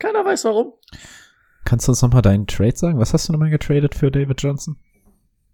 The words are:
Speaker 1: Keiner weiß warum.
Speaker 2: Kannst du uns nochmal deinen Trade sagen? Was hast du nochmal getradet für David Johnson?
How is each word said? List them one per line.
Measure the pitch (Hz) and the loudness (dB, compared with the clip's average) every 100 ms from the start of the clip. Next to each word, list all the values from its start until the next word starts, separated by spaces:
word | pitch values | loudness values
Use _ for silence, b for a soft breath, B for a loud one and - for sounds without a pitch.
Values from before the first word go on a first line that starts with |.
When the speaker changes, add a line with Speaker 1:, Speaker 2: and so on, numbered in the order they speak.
Speaker 1:
Keiner | 392 427 | -4 -2
weiß | 392 381 226 | 0 -2 0
warum. | 214 254 - _ B B B B B B B | -2 -2 -8 _ B B B B B B B
Speaker 2:
Kannst | - 120 - | -2 0 0
du | |
uns | 123 | 2
nochmal | 123 123 | 4 4
deinen | 104 101 104 | 4 2 0
Trade | - 101 - | 0 0 0
sagen? | 170 147 | -2 0
Was | 110 | 0
hast | 160 - | 0 0
du | |
nochmal | 156 156 | -2 0
getradet | 151 - 143 143 | -2 0 0 0
für | - 139 | 0 0
David | 139 139 131 | 0 -2 -2
Johnson? | 143 139 - 147 _ _ _ _ _ _ _ | -4 -4 -8 -14 _ _ _ _ _ _ _